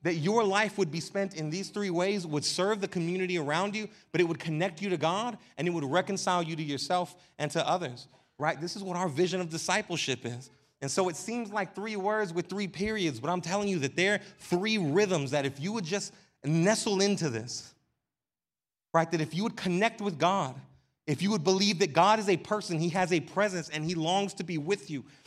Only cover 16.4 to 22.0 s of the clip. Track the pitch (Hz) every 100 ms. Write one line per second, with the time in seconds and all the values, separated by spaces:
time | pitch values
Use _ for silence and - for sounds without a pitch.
16.4 | 139 165 180 214 226 190 202 196 160 113
17.4 | 120 - - _ _ _ _ _ _ _
18.4 | _ _ _ _ _ 165 165 165 156 160
19.4 | 220 - 185 180 220 226 202 151 165 196
20.4 | 139 131 - - _ _ - 139 196 208
21.4 | 156 190 202 175 180 143